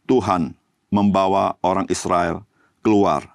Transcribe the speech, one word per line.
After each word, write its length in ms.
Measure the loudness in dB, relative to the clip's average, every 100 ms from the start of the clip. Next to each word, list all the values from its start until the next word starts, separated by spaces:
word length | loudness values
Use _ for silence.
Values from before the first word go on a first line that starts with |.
| -2
Tuhan 480 | 0 2 0 -2 -10 _ _ _
membawa 640 | 0 2 2 2 0 -2 -2
orang 240 | -2 -2 -2
Israel 540 | -4 -2 -2 -2 -6 -12 _ _ _
keluar 480 | 0 2 2 0 -6